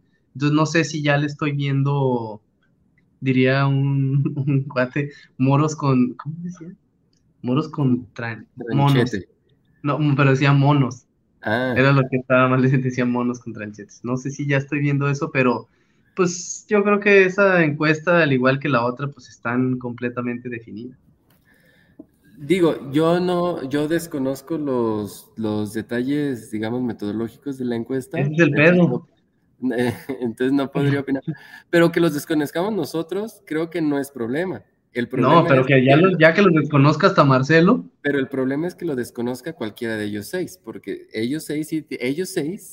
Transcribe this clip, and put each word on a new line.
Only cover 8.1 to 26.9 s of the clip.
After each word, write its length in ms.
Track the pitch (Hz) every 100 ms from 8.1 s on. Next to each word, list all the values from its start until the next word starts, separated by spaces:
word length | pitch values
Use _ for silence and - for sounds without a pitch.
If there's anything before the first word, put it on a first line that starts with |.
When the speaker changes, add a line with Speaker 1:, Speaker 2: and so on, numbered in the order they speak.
Speaker 1:
tran-, 340 | - 117 110 - -
Speaker 2:
Tranchete. 600 | 117 127 139 135 117 101
Speaker 1:
monos. 80 | - _ _ _ _ _
No, 160 | 143 139 147 143
pero 140 | 135
decía 200 | 135 143
monos. 540 | 143 139 143 123 117 _ _ _ _
Speaker 2:
Ah. 320 | 110 113 127
Speaker 1:
Era 180 | 123 139
lo 100 | 139 131
que 80 | 127
estaba 300 | - 127 131
mal, 140 | 131
<laughs> 200 | 131 139
decía 220 | 131 123 123
monos 340 | 123 123 123
con 120 | 117
tranchetes. 460 | 107 104 104 104 -
No 120 | 117 127
sé 120 | 135
si 160 | 135 143
ya 100 | 139
estoy 220 | 139 147
viendo 280 | 143 139 143
eso, 200 | 139 -
pero, 360 | 139 123 113 - _ _ _ _ -
pues, 500 | 175 - - - -
yo 160 | 208
creo 160 | 208 202
que 240 | 208 196 185
esa 380 | 185 196 180
encuesta, 580 | 156 151 156 156 180 175
al 100 | 151
igual 240 | 127 127 139
que 80 | 147
la 140 | 123 120
otra, 220 | 123 143
pues, 200 | - -
están 480 | - 120 123 127 127
completamente 680 | 123 120 123 123 120 120 123
definidas. 480 | 113 113 101 127 - _ _ _ _ _ _ _ _ _ - - _ _ -
Speaker 2:
Digo, 520 | 143 185 165 - 135
yo 260 | 139 160 175
no, 440 | 180 175 175 - 131
yo 200 | 147 151
desconozco 680 | 165 165 147 131 139 - 160
los, 720 | 143 123 113 107 101 - - -
los 360 | 107 107 104
detalles, 800 | 110 104 120 131 147 143 117 110
digamos, 320 | 107 110 123
metodológicos 760 | 123